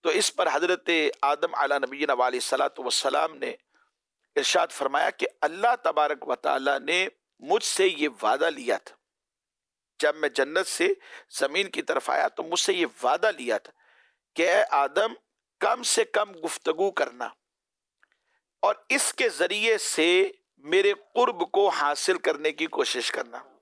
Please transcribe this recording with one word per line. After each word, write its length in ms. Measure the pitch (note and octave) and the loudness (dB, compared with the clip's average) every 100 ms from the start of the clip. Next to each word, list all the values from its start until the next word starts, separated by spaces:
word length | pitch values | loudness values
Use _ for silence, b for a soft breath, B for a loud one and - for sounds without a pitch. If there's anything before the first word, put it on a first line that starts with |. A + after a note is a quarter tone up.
تو 80 | D#3+ | 0
اس 260 | D#3+ - | 0 0
پر 120 | - F3 | 0 0
حضرت 380 | C#3 F3 F3+ - E3 D3+ - | 2 0 0 2 2 0 0
آدم 340 | C#3+ D3 E3 | 0 0 -2
علیہ 200 | D3 C#3 | 0 0
نبینا 380 | C#3+ C3 C#3 D3 | 0 -2 -4 -2
و 80 | B2+ B2+ | 2 2
علیہ 120 | B2+ | 0
الصلوۃ 360 | B2 C3+ C#3 - | -2 0 0 -2
والسلام 580 | B2 - C#3 C#3+ D#3+ C#3+ | -4 -2 0 0 -2 -4
نے 180 | B2+ - _ _ _ _ _ _ _ | -10 -10 _ _ _ _ _ _ _
ارشاد 320 | - C3+ F3+ E3 | -2 2 2 0
فرمایا 380 | - C#3 C#3+ E3 | -2 -2 0 0
کہ 180 | - - _ | -2 -6 _
اللہ 340 | D3+ F3 A#3 A#3+ | -4 0 0 2
تبارک 440 | E3 D3+ D3 C#3+ C#3+ | 0 0 0 -2 -6
و 80 | |
تعالی 440 | B2+ D3+ C3+ C3+ C#3 | -4 -2 0 0 -2
نے 220 | C#3 F3 F#3+ _ _ _ | 0 0 -2 _ _ _
مجھ 240 | C#3+ G#3 | -2 -2
سے 240 | - - F#3+ | 0 2 2
یہ 220 | D#3 D3 A2+ | 2 -4 0
وعدہ 280 | G#2+ C3+ E3 | 0 2 0
لیا 280 | C#3+ A#2 G2 | -2 -4 -4
تھا، 180 | - - _ _ _ _ _ _ _ _ _ _ | -6 -20 _ _ _ _ _ _ _ _ _ _
جب 160 | D3+ | -2
میں 140 | D#3 D3+ | 0 -2
جنت 380 | - C3+ E3+ F3+ | 0 0 0 -2
سے 200 | - F3 G4 B B B - | 0 0 0 B B B -4
زمین 300 | C#3 E3 G3 | -2 -2 -4
کی 120 | - | -4
طرف 280 | C#3 C#3+ - | -2 -2 0
آیا 180 | C#3 G3 | 0 0
تو 160 | - | -2
مجھ 160 | D#3+ F3 | -4 0
سے 140 | - | 0
یہ 120 | F3+ D#3 - | 0 -2 0
وعدہ 280 | B2 D#3 A3 D#3+ | 0 2 0 -2
لیا 200 | A#2+ G#2 | -4 -4
تھا 140 | - _ b b b b _ | -4 _ b b b b _
کہ 140 | - E3+ | 0 2
اے 140 | G3 - | 4 2
آدم، 420 | C#3+ C#3 D#3 A3 - _ _ _ _ | 0 2 0 -2 -4 _ _ _ _
کم 240 | G#3+ A#3+ | -2 0
سے 220 | A#3+ - | 0 0
کم 260 | A3+ G#3 G#3 F3+ | 0 -2 -2 -6
گفتگو 460 | E3 - - D#3 G3 | -8 -4 -4 0 -2
کرنا 380 | - C3 B2 A#2 - _ _ _ _ _ _ _ _ _ _ _ _ | 0 -4 -4 -12 -12 _ _ _ _ _ _ _ _ _ _ _ _
اور 140 | G3+ - _ | -2 -2 _
اس 240 | C4+ - | 0 0
کے 160 | - A#3+ | 0 -2
ذریعے 480 | - F3 G#3 A3+ G#3+ | 0 -2 0 0 0
سے 540 | - - E3 F3+ F#3+ - _ _ | 0 2 4 4 2 -2 _ _
میرے 360 | C#3 F#3 G3+ | 0 2 2
قرب 580 | G3+ _ A#3+ B3 F3 E3+ | 0 _ 0 0 0 -2
کو 180 | F#3+ G3+ | 2 2
حاصل 480 | - D3 D3 - F3+ | 2 -2 0 0 0
کرنے 340 | - D3 D#3 | 0 0 -2
کی 140 | D3+ | -2
کوشش 460 | D#3+ - B2+ B2+ - | -4 -2 -2 -2 -4
کرنا۔ 320 | - A#2 A#2+ - _ | -6 -8 -14 -20 _